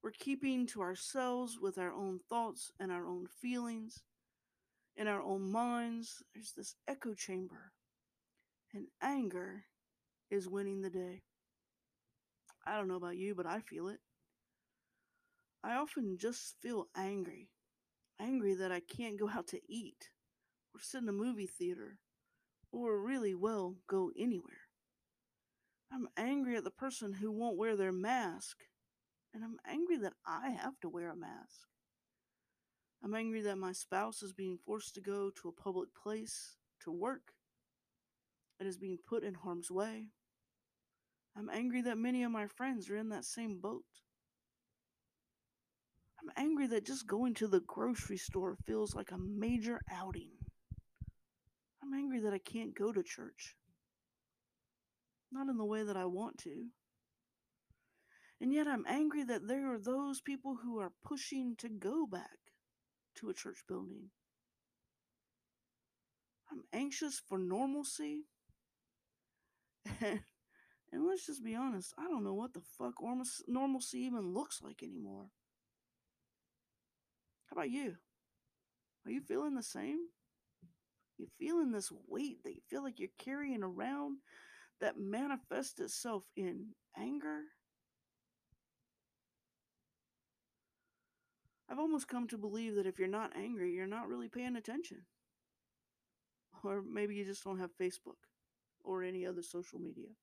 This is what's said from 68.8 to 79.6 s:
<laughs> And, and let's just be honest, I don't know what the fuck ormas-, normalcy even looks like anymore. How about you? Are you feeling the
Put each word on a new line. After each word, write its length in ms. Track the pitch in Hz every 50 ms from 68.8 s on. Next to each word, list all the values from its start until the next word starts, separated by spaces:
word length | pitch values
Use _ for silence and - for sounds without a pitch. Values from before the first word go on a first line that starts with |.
| _ _ _ _ _ _ _ _ _ _ _ _ _ _ _ _ _ _ _ _ _
<laughs> 160 | 208 - -
And, 200 | 226 208 - 208 - - _ _ _ _ _ - - _ _ _ _ -
and 140 | - 262 302
let's 220 | 349 381 370 -
just 160 | - 302 269 226
be 120 | 226 220
honest, 380 | 233 262 269 233 190 180 - - -
I 80 | 302
don't 160 | 359 330 247 202
know 100 | 196 196
what 200 | 202 233 254 254
the 80 | - - - -
fuck 220 | - 247 247 240 -
ormas-, 420 | - 233 247 254 254 247 - - -
normalcy 520 | - 240 254 269 277 269 262 240 - - 254
even 340 | 247 262 247 233 202 175 180
looks 260 | 214 285 - - -
like 200 | - 71 - -
anymore. 480 | - - - - - - 98 98 98 98 _ _ _ _ _ _ _ _ _ _ _ _ _ _ _ _ _ _ _ _ _ _ _ _ _ _ _ _ _ _ _ _ _ _ _ _ _ _ _ _ _ _ _
How 100 | _ 185
about 140 | 180 160 -
you? 260 | 240 277 285 226 170 175 _ _ _ _ _ _ _ _ _ _ _ _ _ _ _ _ _ _ _ _ _
Are 60 | -
you 100 | 226 277
feeling 320 | - - - 254 294 302 277
the 80 | 254